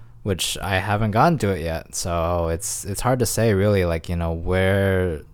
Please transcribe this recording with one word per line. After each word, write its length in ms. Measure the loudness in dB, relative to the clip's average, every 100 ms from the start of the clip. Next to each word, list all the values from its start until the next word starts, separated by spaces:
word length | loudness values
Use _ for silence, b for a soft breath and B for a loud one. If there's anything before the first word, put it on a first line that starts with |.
| B -8
Which 340 | -4 -2 -4 -6
I 180 | -2 -2
haven't 320 | 0 0 2
gotten 260 | 4 4 4
to 100 | 0
it 120 | -2
yet. 340 | -4 -6 -8 -8
So 540 | -4 -2 0 0 0
it's, 340 | -2 -4 -8 -6
it's 160 | -4
hard 180 | 0 0
to 60 | 0
say 280 | 0 2
really, 320 | 4 4 4 2
like, 240 | 0 -2
you 60 | -4
know, 180 | -2
where 880 | -2 0 2 2 4 2 2 0 -4 -8